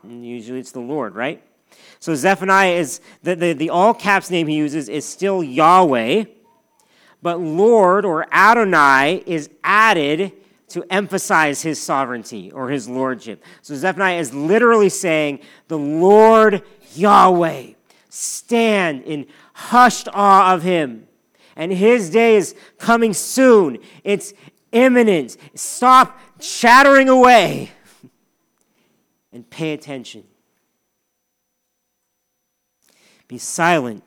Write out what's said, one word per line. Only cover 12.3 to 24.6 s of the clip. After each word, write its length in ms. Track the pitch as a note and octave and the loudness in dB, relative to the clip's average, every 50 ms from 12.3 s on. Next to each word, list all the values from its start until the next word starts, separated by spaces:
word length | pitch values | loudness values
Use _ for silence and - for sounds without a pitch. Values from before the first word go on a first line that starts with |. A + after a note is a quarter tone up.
| A#2+ G#2 F2+ F#2+ | -16 -18 -18 -16
or 200 | - C3 C3 B2 | -14 -12 -10 -8
his 180 | C#3+ C#3 G#2+ A#2 | -8 -8 -8 -8
lordship. 540 | B2+ C3 C3 C3 B2+ G#2+ G#2+ A2+ G2+ - _ - - _ _ | -8 -6 -6 -6 -6 -8 -12 -18 -20 -20 _ -20 -20 _ _
So 120 | - D3 | -16 -12
Zephaniah 440 | C3 C#3+ F#3 F3+ F3 G3 F#3 F3 E3+ | -8 -6 -6 -4 -2 -2 -2 -2 -4
is 160 | E3 B2 C3 | -6 -8 -8
literally 540 | C#3+ D3 D#3+ G3+ A3+ B3 A#3 A#3 A3 G#3 F#3 | -6 -4 -2 0 2 2 2 2 2 2 0
saying, 520 | - - - F3 D#3+ D#3 D3+ D3 C#3 - - - _ _ _ - | -2 -4 -4 -4 -2 -2 -2 -4 -6 -10 -14 -20 _ _ _ -12
"The 100 | D#3+ D3+ | -10 -8
Lord 840 | C#3+ C#3+ D3+ D#3+ F3 F#3+ G#3 G#3+ A3 A3 A3+ A3 A3 G#3+ G3 F#3 - _ _ _ _ _ - | -6 -6 -4 0 2 4 6 6 6 6 6 6 4 2 0 -2 -6 _ _ _ _ _ -8
Yahweh, 800 | D3 F#3+ G#3 G3+ G3 F#3 F#3+ F#3 E3+ E3+ D#3+ D3 C3+ A#2 A2+ - _ _ _ _ _ _ _ | -4 0 2 4 6 4 4 2 0 -2 -4 -6 -10 -16 -20 -20 _ _ _ _ _ _ _
stand 960 | - - - - - - - - A#3 A#3 A3+ A3+ G#3+ G3 F3+ E3 D3 B2+ - | -18 -14 -14 -12 -12 -14 -8 -4 -2 0 0 0 0 0 -2 -4 -6 -8 -10
in 220 | C#3+ D#3 D3 C3 - _ _ _ _ _ | -10 -12 -12 -12 -14 _ _ _ _ _
hushed 560 | - - - A3+ B3 B3 B3 - - - A3 - | -20 -8 0 4 4 4 4 2 0 -10 -10 -4
awe 400 | G3 G3+ G3+ G3 F#3+ G3 F#3 F#3 | 0 2 4 6 6 6 4 2
of 100 | E3+ D#3 | 0 0
him, 440 | F#3 F3+ E3 D3+ B2+ A#2 A2 - _ _ _ _ _ _ _ _ _ _ | -2 -2 -2 -4 -4 -8 -14 -20 _ _ _ _ _ _ _ _ _ _
and 180 | - D#3+ F3+ G3 | -12 -8 -6 -4
his 380 | F3+ G3 A3+ B3 A#3+ G3 D#3 | 0 2 2 2 2 0 -2
day 260 | D#3+ A3+ A#3 A#3 A3 | 0 2 2 4 2
is 180 | G#3 E3 - - - - _ _ - | 2 0 -2 -8 -18 -20 _ _ -8
coming 340 | - G#3 A#3 A#3 A#3 A3 F3+ | -2 0 0 2 0 -2 -2
soon. 640 | - - - - B3+ C4 B3+ A#3 G#3 F3 C#3+ A#2 G#2+ - _ _ _ - | -4 -8 -6 -2 2 4 6 6 4 4 0 -4 -10 -16 _ _ _ -6
It's 320 | F#3+ G3+ - - - - _ _ - _ _ | -6 -4 -4 -6 -10 -20 _ _ -20 _ _